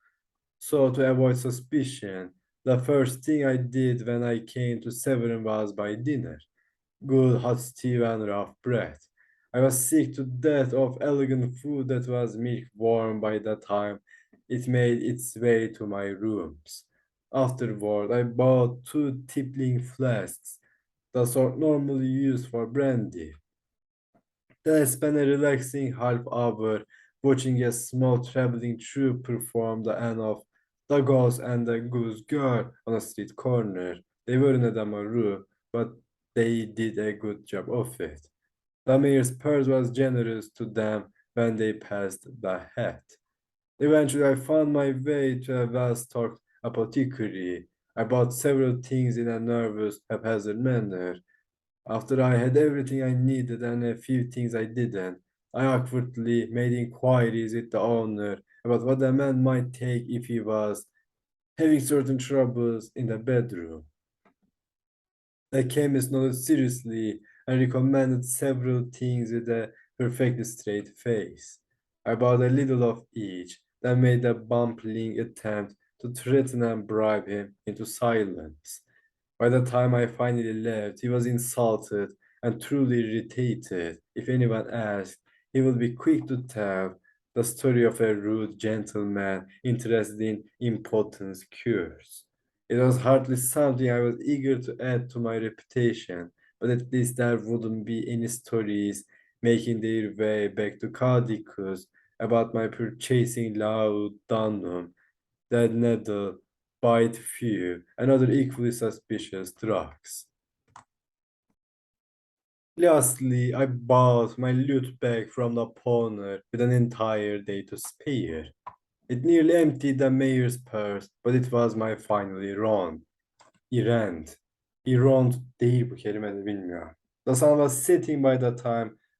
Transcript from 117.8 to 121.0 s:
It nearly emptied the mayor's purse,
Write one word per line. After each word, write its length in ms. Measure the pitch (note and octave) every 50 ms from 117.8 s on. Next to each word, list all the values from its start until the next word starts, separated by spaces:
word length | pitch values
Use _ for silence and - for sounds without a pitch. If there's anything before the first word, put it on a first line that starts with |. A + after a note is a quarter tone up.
| - - - - - D3+ C3+ A2+ F2 E2 D#2+ D#2+ D2+ D#2 - _ _ - - _ _ _ _ _ _ -
It 140 | B2 B2 C3+
nearly 320 | E3+ E3+ E3 D#3 E3 E3+
emptied 420 | E3+ D#3+ D3+ C3 C3 C#3 C#3 C3 C3
the 120 | C#3 C3
mayor's 460 | C3 C3 C3+ C3+ C3 B2+ B2 A#2+ B2
purse, 540 | - - - A2+ G#2+ G#2 G2+ G2+ G2